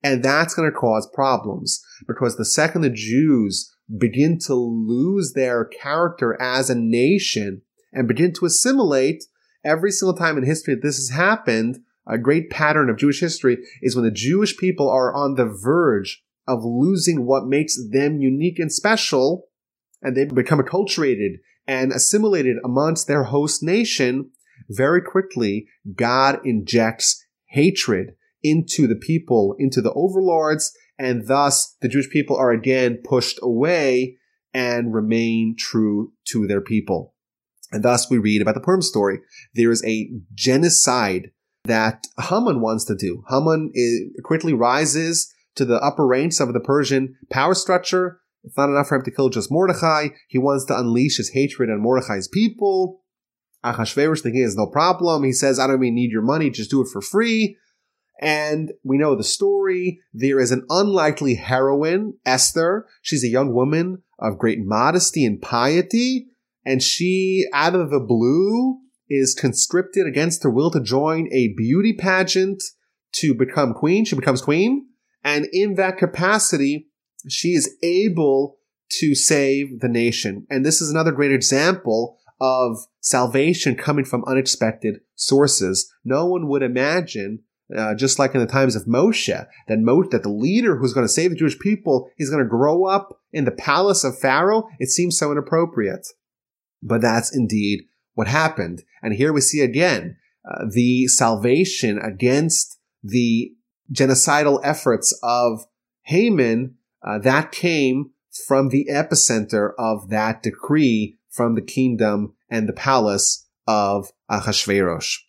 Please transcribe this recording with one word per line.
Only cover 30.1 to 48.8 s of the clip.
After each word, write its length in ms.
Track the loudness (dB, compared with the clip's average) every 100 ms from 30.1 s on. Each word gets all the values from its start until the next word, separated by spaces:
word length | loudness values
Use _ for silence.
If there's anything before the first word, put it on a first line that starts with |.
| 2 2 2 2 0 -4 _ _ -8
and 300 | -4 -4 0
thus 480 | 2 2 0 -4 _
the 80 | -2
Jewish 200 | -2 0
people 280 | -2 -2 0
are 140 | 2
again 480 | 2 2 2 2 -2
pushed 340 | 0 0 0 -4
away 760 | -2 0 2 2 2 0 -2 -8 _ _ _
and 400 | -4 -2 -2 -2
remain 600 | -2 0 0 0 0 -2 -4
true 560 | -4 0 0 0 -4 _ -6
to 180 | -4 -2
their 140 | -2
people. 540 | 0 -4 -2 -4 -6 _ _ _ _ _ -10
And 140 | -2
thus 260 | 2 2 2
we 80 | 0
read 220 | 2 2
about 140 | 0
the 60 | -2
Purim 220 | 0 0
story. 380 | 0 0 0 -2 _ -20 -10
There 160 | 0 2
is 140 | 2
a 260 | -2 -4 -6 -12 -16
genocide 960 | -4 0 2 4 2 2 2 0 -2 -6 _ _ _
that 420 | -2 0 0 -2 -14 -10
Haman 420 | -4 -2 0 0
wants 240 | 0 -2 -4
to 100 | -4
do. 260 | -4 -6 -2
Haman 420 | 0 2 0 -2
is, 260 | -2 0 0 -6 -14
quickly 300 | -4 -2 0
rises 800 | 0 2 2 0 -2 -2 -4 -6 _ _
to 100 | -4
the 120 | 0 2
upper 300 | 0 0 2
ranks 340 | 2 0 0
of 120 | -2
the 80 | -2
Persian 560 | 0 0 2 0 -2 -10 -6
power 240 | 0 2
structure. 640 | 0 0 0 0 -2 -2 -6 _ _
It's 140 | -12 -2
not 140 | 0
enough 180 | 2